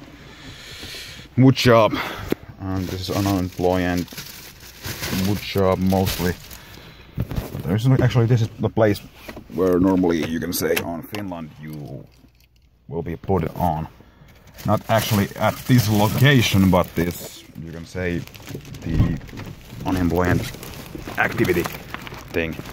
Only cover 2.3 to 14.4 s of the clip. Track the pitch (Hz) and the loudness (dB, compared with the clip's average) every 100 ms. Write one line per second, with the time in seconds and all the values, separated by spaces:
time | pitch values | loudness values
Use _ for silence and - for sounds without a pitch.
2.3 | - - - 95 95 87 92 90 82 98 | -6 -6 -10 -6 -4 -4 -6 -4 0 2
3.3 | 95 90 - 90 92 90 90 82 - - | 0 -2 0 2 2 2 0 -4 -10 -16
4.3 | - - - - - - - - 92 95 | -16 -18 -20 -20 -14 -12 -8 -4 -2 0
5.3 | 98 - 98 95 90 95 95 95 - 87 | -2 -2 0 2 4 4 4 2 0 -2
6.3 | 87 - - - - - - - - - | -2 -10 -20 -20 -20 -20 -20 -16 -8 -6
7.3 | - - - 67 104 127 131 123 123 110 | -6 -8 -8 -2 0 2 4 4 2 4
8.3 | 120 110 - 104 - 110 98 - - - | 2 0 -2 -4 2 2 2 -6 -18 -18
9.3 | - - 80 92 90 95 95 87 85 76 | -18 -10 0 2 4 4 4 2 2 -2
10.3 | 82 85 87 82 85 - 82 - 104 98 | -4 -4 -2 0 -2 -2 -8 -10 -10 -8
11.3 | 85 78 76 76 76 69 67 - - - | -10 -12 -14 -14 -12 -12 -14 -16 -20 -20
12.3 | _ _ _ _ _ - 85 80 82 - | _ _ _ _ _ -10 -8 -8 -8 -2
13.3 | 92 80 - 85 78 80 - - _ - | 0 -2 0 0 0 -6 -12 -20 _ -20
14.3 | - | -20